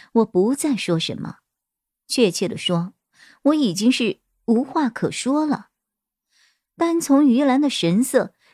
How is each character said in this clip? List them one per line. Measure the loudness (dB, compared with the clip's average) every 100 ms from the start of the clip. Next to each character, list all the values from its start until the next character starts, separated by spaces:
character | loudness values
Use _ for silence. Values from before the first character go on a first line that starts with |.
| -4
我 | 0 0
不 | 2 0
再 | 0 -2 -2
说 | -2 -2
什 | -2 -8
么。 | -12 -14 _ _ _ _ _ _ -6
确 | 0 0
切 | 0 -6
地 | -4
说， | -4 -2 -4 -10 _ _ -20 _
我 | 0
已 | 2 0
经 | 0 0
是 | 0 -2 -6 _ _ -2
无 | -2
话 | -2 -2 -2
可 | -2 -6
说 | -4 -2 -2 -2
了。 | -4 -8 _ _ _ _ _ _ _ _ _ _ -4
单 | -2 0
从 | 2 4
于 | 4 4
兰 | 2 2
的 | 0
神 | 0 0 2
色， | 2 0 -2 _ _